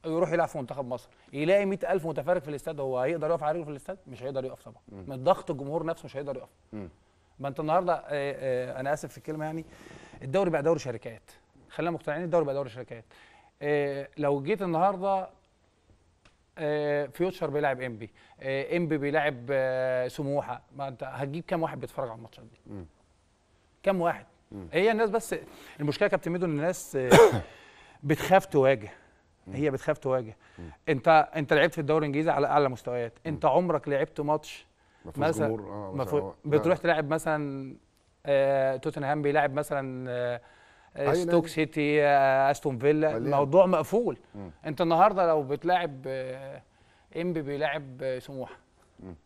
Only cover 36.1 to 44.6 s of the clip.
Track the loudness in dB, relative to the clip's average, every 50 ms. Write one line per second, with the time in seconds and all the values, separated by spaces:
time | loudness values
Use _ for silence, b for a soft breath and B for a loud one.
36.1 | 0 0 -2 -2 -10 _ _ 2 2 2 4 4 2 2 2 2 2 2 2 0
37.1 | -2 -2 0 0 0 0 -2 -4 -6 -8 -10 -12 -14 -18 _ _ _ _ _ _
38.1 | _ _ _ 2 2 4 4 4 4 4 2 2 0 0 -4 -6 -4 -2 -2 -2
39.1 | -2 0 0 2 4 4 2 2 0 -2 -4 -2 -4 -4 -4 -4 -8 -8 -8 -6
40.1 | -4 -4 -2 -4 -4 -6 b b b b b b b b b b b -2 0 2
41.1 | 2 2 2 4 4 2 2 2 -2 -2 -2 -2 0 0 0 4 4 4 6 6
42.1 | 6 6 6 6 4 4 4 4 2 2 0 -4 -4 2 4 4 4 4 4 2
43.1 | 0 0 0 2 2 2 2 6 8 8 8 8 6 2 2 0 0 0 0 0
44.1 | -4 -6 -12 _ _ -14 -14 -14 -14 _